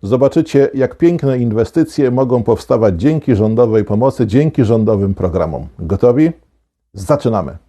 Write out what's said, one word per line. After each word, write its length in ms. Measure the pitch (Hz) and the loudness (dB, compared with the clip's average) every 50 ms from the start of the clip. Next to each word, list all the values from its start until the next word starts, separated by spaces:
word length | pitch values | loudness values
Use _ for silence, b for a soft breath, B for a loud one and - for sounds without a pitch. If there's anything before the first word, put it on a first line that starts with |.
Zobaczycie, 680 | - 98 131 123 135 139 - 165 156 - - 139 139 - - | -2 0 2 2 2 2 2 0 -2 2 2 2 2 2 0
jak 240 | 131 127 123 - - | -2 -4 -4 -2 0
piękne 420 | - 170 175 165 - 139 131 127 | 2 2 2 2 -2 -2 -2 0
inwestycje 720 | 123 117 107 110 117 - _ 165 160 156 - - 143 127 | -2 -2 0 -2 -2 -2 _ -2 -2 -2 -2 -2 0 0
mogą 320 | 123 127 135 127 123 123 110 | 2 0 0 0 0 -2 0
powstawać 580 | - 113 - - - 131 113 110 107 90 82 | 0 -2 -2 0 -2 -2 0 2 0 0 0
dzięki 340 | 95 143 156 156 - - 123 | 0 0 0 0 0 0 2
rządowej 500 | 98 107 107 110 113 123 113 110 110 104 | 2 2 0 2 2 2 2 2 0 0
pomocy, 420 | 101 104 104 123 135 131 - - - | 0 -2 0 0 0 0 -2 -4 0
dzięki 360 | 90 127 151 160 - - 127 | 2 0 0 0 0 0 0
rządowym 500 | 104 117 113 110 107 110 101 98 98 98 | 2 2 2 2 2 2 0 0 -2 -2
programom. 540 | - 95 90 82 92 82 80 78 62 - 73 - - | -2 -4 -2 -2 -2 -2 -2 -4 -10 -12 -14 -14 -12
Gotowi? 520 | - 80 98 95 - 123 123 135 156 165 160 _ _ _ _ _ _ _ _ _ _ _ _ | -6 -6 -4 2 2 2 4 4 2 0 0 _ _ _ _ _ _ _ _ _ _ _ _
Zaczynamy! 640 | 98 95 90 151 143 - 120 113 101 87 67 78 85 _ | -16 -2 -2 -2 0 0 -2 -2 -2 -4 -4 -10 -14 _